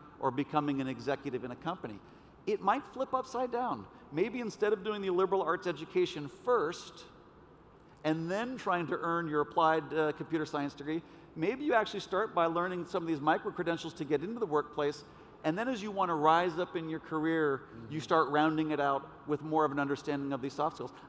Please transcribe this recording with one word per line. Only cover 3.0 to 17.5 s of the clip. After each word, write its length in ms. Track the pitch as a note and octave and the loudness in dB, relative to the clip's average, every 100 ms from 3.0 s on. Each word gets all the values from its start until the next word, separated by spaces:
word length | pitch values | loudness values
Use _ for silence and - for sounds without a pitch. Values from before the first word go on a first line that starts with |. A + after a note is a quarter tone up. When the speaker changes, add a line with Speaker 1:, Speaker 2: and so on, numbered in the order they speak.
| C4 | -2
Speaker 1:
upside 400 | C4 B3 A#3+ B3+ | -2 -2 -4 -2
down. 320 | A#3+ B3 B2 F#2+ - - | -2 -2 -4 -8 -18 -8
Maybe 300 | D3 A3+ B3 | -2 -2 -2
instead 320 | A3+ - G#3+ | -6 -2 2
of 100 | G#3+ | 2
doing 200 | G3 G#3 | 0 -2
the 80 | G3 | 0
liberal 320 | F3 F#3+ F#3+ | 2 4 2
arts 240 | D#3+ F3 F3+ | 2 0 -2
education 640 | D3 D#3+ F#3 F3+ D3+ C#3+ - - | -6 -2 0 0 0 -10 -6 0
first 580 | A#3+ D#3 F3 - - - - - - - - - - - - | 2 2 -2 -10 -16 -20 -20 -20 -20 -20 -20 -20 -20 -20 -6
and 260 | D3+ D#3+ E3 | -2 0 0
then 260 | G3 A#3+ B3+ | -2 -4 -4
trying 300 | G3+ F3 D3+ | 0 0 0
to 100 | E3 | -2
earn 300 | E3+ E3+ E3 | 0 -2 0
your 140 | D3 | 0
applied, 500 | D3 - D#3+ D#3+ D3+ | 0 4 4 4 0
uh, 200 | D#3 D3+ | 0 0
computer 340 | D3 D3+ D#3+ D3+ | 0 -2 -2 -2
science 260 | D3+ C#3+ | -2 -4
degree, 300 | - D3 D#3+ - - - - | -6 -6 -6 -6 -16 -16 -2
maybe 260 | E3+ C4 | -2 0
you 120 | D4 | 2
actually 260 | A#3 G3+ G3+ | 4 2 -2
start 340 | - F#3+ - | -2 0 0
by 120 | F3+ E3 | 2 2
learning 400 | E3+ F3+ F3+ E3 | 2 0 -2 -4
some 160 | F#3+ | -4
of 40 | E3 | -2
these 140 | D3+ | 0
micro-credentials 720 | D3+ F#3 G#3 E3+ E3+ E3 D#3+ | 2 2 0 -4 -2 -2 -4
to 120 | - | -6
get 180 | C#3+ D3 | 0 0
into 160 | F3+ A#3 | 0 -4
the 60 | G3+ | 0
workplace, 580 | D3 C#3+ - D3 D3 - - - - | 2 0 0 0 -2 -8 -20 -20 -6
and 120 | D#3 F3 | -2 0
then 120 | A#3+ | 0
as 140 | A#3 | -2
you 80 | G#3+ | -4
want 200 | G3 F3+ | -2 0
to 40 | |
rise 440 | D#3+ D#3 E3 F3+ D#3+ | 4 6 6 4 0
up 180 | F3 F3 | -2 -4
in 120 | D#3+ | -6
your 120 | D#3+ | -6
career, 600 | - D#3+ D#3 D#3+ D3+ | -4 -2 2 2 2